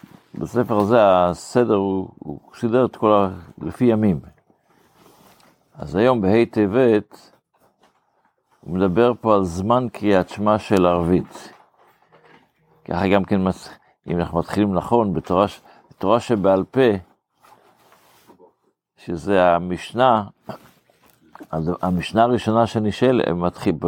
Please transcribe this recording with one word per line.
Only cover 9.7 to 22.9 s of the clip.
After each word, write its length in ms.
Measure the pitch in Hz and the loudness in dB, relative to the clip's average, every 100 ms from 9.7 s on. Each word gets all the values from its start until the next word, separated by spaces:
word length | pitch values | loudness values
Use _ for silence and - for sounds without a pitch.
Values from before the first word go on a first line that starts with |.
| 123 120 | 0 -2
קריאת 360 | - 104 95 87 | -4 2 2 0
שמע 300 | - 104 107 | -4 0 -2
של 280 | - 98 90 | 0 2 2
ערבית. 640 | 87 85 90 - - - - _ _ _ _ _ _ _ _ _ _ _ _ | 2 0 0 -2 -14 -20 -20 _ _ _ _ _ _ _ _ _ _ _ _
ככה 240 | - 87 92 | -10 -4 0
גם 160 | 98 | 0
כן, 200 | 95 101 | 0 0
מס-, 260 | 92 - - - _ _ - | 0 -4 -12 -20 _ _ -6
אם 120 | 85 | -4
אנחנו 200 | 82 85 | -2 -4
מתחילים 360 | - 101 104 | -2 -2 0
נכון, 400 | 87 - 120 104 | -2 0 0 0
בתורה 340 | 82 - 90 101 | -4 -2 0 0
ש-, 120 | - _ _ _ | -4 _ _ _
בתורה 300 | _ 95 117 | _ 0 0
שבעל 440 | - 107 95 95 | 0 0 2 0
פה, 260 | 90 131 123 95 - _ _ _ _ _ _ _ _ _ _ _ _ _ 92 _ _ _ _ _ | 0 0 0 0 -8 _ _ _ _ _ _ _ _ _ _ _ _ _ -20 _ _ _ _ _
שזה 480 | - 85 87 95 | -10 -8 0 2
המשנה, 800 | 90 85 90 90 - 110 131 110 101 _ - - - _ _ _ _ _ _ - - | 4 2 -2 -8 -8 0 2 2 -2 _ -20 -20 -20 _ _ _ _ _ _ -20 -10
אז 220 | 80 80 - | -6 -6 -4
המשנה 400 | 92 90 - 110 | -4 -4 -2 0
הראשונה 440 | 120 117 110 110 113 | 2 0 0 0 0
שנשאל, 540 | 113 107 | -2 -4